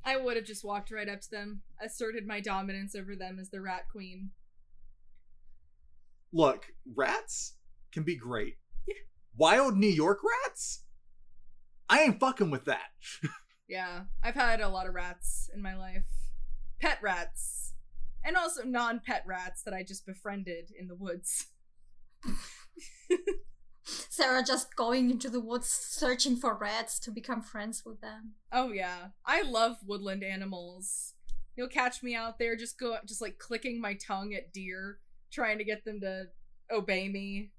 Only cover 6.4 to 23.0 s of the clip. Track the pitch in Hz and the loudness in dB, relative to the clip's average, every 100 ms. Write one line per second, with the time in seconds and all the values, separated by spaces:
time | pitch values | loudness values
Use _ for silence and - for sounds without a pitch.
6.4 | 143 - - - - 113 - 453 440 - | 8 6 -6 -14 -8 0 2 2 -2 -8
7.4 | - - - - - - 156 160 120 117 | -8 -12 -20 -20 -10 -4 -4 -4 -4 -2
8.4 | 104 - _ - - - - - - 110 | -2 -4 _ -2 -2 -4 -10 -16 -18 6
9.4 | 160 220 269 196 208 160 160 202 427 480 | 10 10 8 8 8 8 6 4 4 2
10.4 | 539 - - - - - - - - - | 0 -4 -6 -6 -10 -18 -20 -18 -16 -14
11.4 | - - - - - 254 302 - 262 254 | -12 -14 -18 -14 6 8 8 6 2 4
12.4 | 180 135 - 104 - - - - 151 - | 2 2 0 -2 -4 -14 -14 -6 -6 -8
13.4 | - _ - 190 185 180 190 - 233 254 | -20 _ -10 -8 -6 -6 -2 2 4 6
14.4 | 240 220 208 185 185 180 180 175 - - | 6 8 6 2 0 -2 -2 -2 0 2
15.4 | - 196 190 185 185 190 - - - - | 0 -2 -4 -4 2 4 6 6 4 2
16.4 | - - - - 320 - 208 180 170 - | 2 2 0 2 2 2 2 0 0 -2
17.4 | - - - - - - - - 294 359 | -2 -2 -2 -4 -4 0 2 2 2 4
18.4 | 339 285 247 247 233 233 - 214 185 185 | 2 0 0 2 2 0 0 -2 -2 -6
19.4 | 180 - - 190 190 196 - 190 208 202 | -4 -6 -6 -6 -6 -10 -10 -8 -6 -4
20.4 | 180 170 170 214 180 175 190 175 - - | -4 -6 -8 -12 -12 -8 -6 -4 0 -2
21.4 | - - - - - - - - - - | -2 -14 -20 -20 -20 -18 -18 -8 0 0
22.4 | - - - - - - | 0 -16 -18 -16 -18 -18